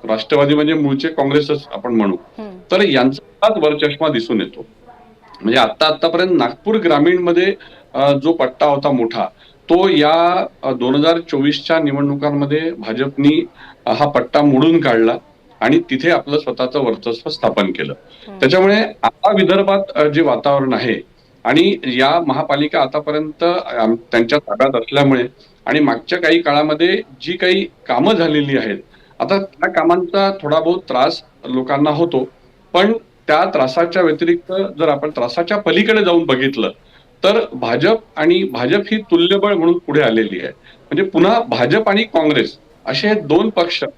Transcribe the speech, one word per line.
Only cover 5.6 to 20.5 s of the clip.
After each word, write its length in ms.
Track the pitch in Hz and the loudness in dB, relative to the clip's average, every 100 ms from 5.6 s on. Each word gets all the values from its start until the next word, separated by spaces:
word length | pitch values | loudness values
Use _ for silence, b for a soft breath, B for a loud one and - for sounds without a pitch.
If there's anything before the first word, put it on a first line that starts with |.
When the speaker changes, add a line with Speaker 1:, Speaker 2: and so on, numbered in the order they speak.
Speaker 1:
आता, 260 | 110 - 156 | 0 0 -2
आतापर्यंत 440 | 151 165 170 185 165 | 0 0 0 0 2
नागपूर 360 | 120 - 208 | 0 -4 -2
ग्रामीणमध्ये, 800 | 220 170 170 156 180 175 175 190 196 B B B | 0 2 4 4 2 2 2 0 -2 B B B
अ, 180 | 131 143 | 0 2
जो 200 | 139 143 | 2 0
पट्टा 340 | 165 127 - 147 | 0 -2 0 0
होता 240 | 143 143 | 2 0
मोठा, 340 | 131 113 117 113 b b b - | 0 -2 -4 -8 b b b 0
तो 180 | 170 190 | 2 4
या, 580 | 156 147 165 170 180 - _ | 4 4 4 2 0 -4 _
अ, 100 | 135 | -6
दोन 220 | 127 123 | -2 0
हजार 240 | 143 156 170 | 2 2 0
चोवीसच्या 600 | 165 139 143 147 - 160 | -2 0 0 -2 -2 0
निवडणुकांमध्ये 960 | 147 139 143 139 147 143 143 151 165 | 0 0 -2 -2 -2 -2 -2 -2 -4
भाजपनी, 720 | 170 107 113 139 139 143 156 170 B B B - | -8 -8 -4 -4 2 2 2 -2 B B B -4
अ, 60 | |
हा 160 | 117 147 | 0 0
पट्टा 340 | 135 120 151 | 0 0 2
मोडून 380 | 147 131 156 165 | 4 4 4 2
काढला 360 | 139 113 113 - _ _ _ _ | 2 2 2 0 _ _ _ _
आणि 200 | 113 156 170 | 0 0 0
तिथे 200 | 131 165 | -2 0
आपलं 280 | 160 - 147 | 0 0 -4
स्वतःचं 420 | 131 120 127 147 | -4 -4 -4 -2
वर्चस्व 460 | 123 104 117 117 160 | -2 -4 -6 -8 -8
स्थापन 400 | - 113 - 95 | -4 -2 0 -2
केलं. 240 | - - - - B B | -4 -8 -10 -16 B B
Speaker 2:
हम्म. 120 | - | -2
Speaker 1:
त्याच्यामुळे 440 | 135 180 196 208 220 - | 2 4 4 2 0 -2
आता 300 | - _ 196 | -4 _ 0
विदर्भात, 500 | 196 185 190 196 196 196 | 2 2 2 2 0 -2
अ, 100 | - | -2
जे 180 | 151 147 | 0 2
वातावरण 500 | 151 117 143 | 0 0 0